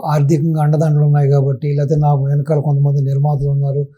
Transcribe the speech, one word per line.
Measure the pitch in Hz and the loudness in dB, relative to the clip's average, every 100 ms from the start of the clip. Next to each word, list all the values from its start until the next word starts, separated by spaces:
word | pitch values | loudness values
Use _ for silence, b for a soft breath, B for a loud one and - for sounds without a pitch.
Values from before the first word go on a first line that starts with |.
| 160 | -2
ఆర్థికంగా | 151 143 160 165 156 | 0 2 2 0 0
అండదండలు | 147 151 156 147 147 | 0 2 2 2 2
ఉన్నాయి | 147 139 | 2 2
కాబట్టి, | 143 135 131 147 | 2 0 -2 -4
లేకపోతే | 143 143 151 | -2 -2 0
నాకు | 151 139 139 | 2 0 0
వెనకాల | 143 143 151 | -2 -2 -2
కొంతమంది | 147 143 143 143 | 0 0 0 0
నిర్మాతలు | 135 139 147 147 143 | 0 0 0 0 -2
ఉన్నారు, | 139 139 139 139 | -2 -2 -4 -6